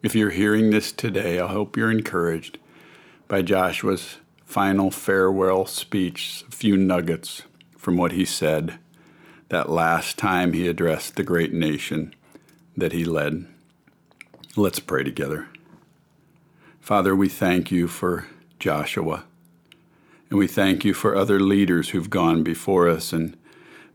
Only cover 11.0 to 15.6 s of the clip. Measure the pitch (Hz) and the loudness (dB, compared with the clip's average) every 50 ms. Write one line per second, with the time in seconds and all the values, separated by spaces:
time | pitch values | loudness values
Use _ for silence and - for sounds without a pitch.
11 | - - - - 95 - 90 85 85 - - 85 80 78 76 71 - - - 78 | -4 -10 -6 -6 -2 0 2 0 0 0 0 -2 -2 -2 -2 -4 -6 -6 -6 -6
12 | 80 - - _ _ _ _ - _ _ _ _ _ _ _ - 82 80 78 87 | -6 -8 -12 _ _ _ _ -20 _ _ _ _ _ _ _ -4 -2 -2 -2 -2
13 | 85 85 82 76 73 76 78 85 90 - - _ _ _ _ _ _ _ _ _ | -2 0 0 0 -2 -2 -4 -6 -8 -14 -20 _ _ _ _ _ _ _ _ _
14 | _ _ _ _ - _ - - - _ - 104 104 92 87 - - - - 67 | _ _ _ _ -20 _ -20 -20 -20 _ 0 0 0 0 0 -4 -8 -4 -2 -2
15 | 67 67 67 - 71 69 76 76 - - - - | -2 -2 -4 -6 -6 -6 -6 -8 -10 -14 -18 -20